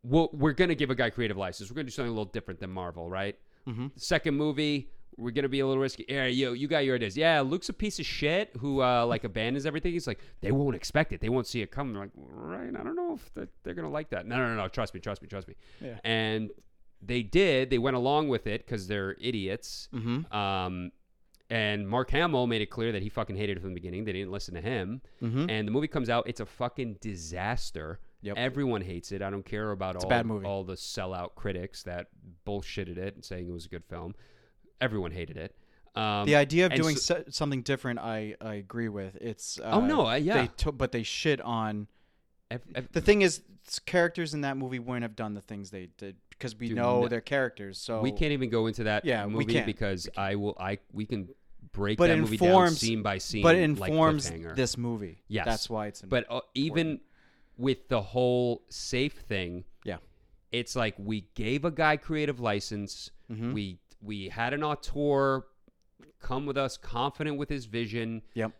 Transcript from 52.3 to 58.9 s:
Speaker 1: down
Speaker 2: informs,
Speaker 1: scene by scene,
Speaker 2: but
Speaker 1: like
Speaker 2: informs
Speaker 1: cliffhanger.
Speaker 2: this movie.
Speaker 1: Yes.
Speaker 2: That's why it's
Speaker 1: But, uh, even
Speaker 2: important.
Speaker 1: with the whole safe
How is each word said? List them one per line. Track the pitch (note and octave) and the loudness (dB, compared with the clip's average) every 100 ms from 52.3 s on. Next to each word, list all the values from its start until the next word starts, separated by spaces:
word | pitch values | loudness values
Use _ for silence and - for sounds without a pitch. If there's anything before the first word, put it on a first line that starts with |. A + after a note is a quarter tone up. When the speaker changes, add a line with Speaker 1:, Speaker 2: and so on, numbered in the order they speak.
| A2 | 6
Speaker 1:
down | F3 | 8
Speaker 2:
informs, | F#3 F3 D#3+ | 10 8 6
Speaker 1:
scene | A2+ A2+ | 2 2
by | G#2 G2 | 0 -2
scene, | - G#2+ | -2 4
Speaker 2:
but | E3 F3 | 8 8
Speaker 1:
like | D#3+ D3 F#2 | 6 2 2
Speaker 2:
informs | D#3 D#3+ D#3 C3 | 6 6 6 0
Speaker 1:
cliffhanger. | E2 E2 E2 | -6 -6 0
Speaker 2:
this | B2 - | 0 0
movie. | A#2+ A#2 G2 D#2+ - | -2 -2 -6 -12 -6
Speaker 1:
Yes. | G#2 F#2 | -2 0
Speaker 2:
That's | A2+ - | 0 0
why | A2 G#2 | -4 -4
it's | - | -8
Speaker 1:
But, | F#2+ B2 A2+ | 0 0 0
uh, | B2 - | -6 -4
even | - D3+ D#3 D#3+ | -2 0 2 0
Speaker 2:
important. | C#3+ - _ _ _ _ - | -2 -8 _ _ _ _ -2
Speaker 1:
with | B2+ B2+ - | 0 0 0
the | A#2+ | 0
whole | G2 B2+ B2 B2 B2 A#2+ _ | 0 2 4 4 2 0 _
safe | - - | -12 -4